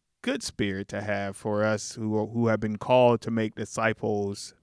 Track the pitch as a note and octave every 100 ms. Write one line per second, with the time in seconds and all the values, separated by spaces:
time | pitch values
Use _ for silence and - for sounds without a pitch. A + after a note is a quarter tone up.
0 | _ _ A#3+ C4+ - - G2+ F#2+ G2+ G2+
1 | G#2 G2+ G2+ G2+ G#2+ G#2 G#2+ G#2+ - A#2+
2 | G#2+ G#2+ G#2+ A#2 A2+ G#2+ G#2+ G#2+ - B2+
3 | A#2+ A#2 A2 A2+ A2 - G#2 - A2 G#2+
4 | A2 G#2 G2+ G2+ - -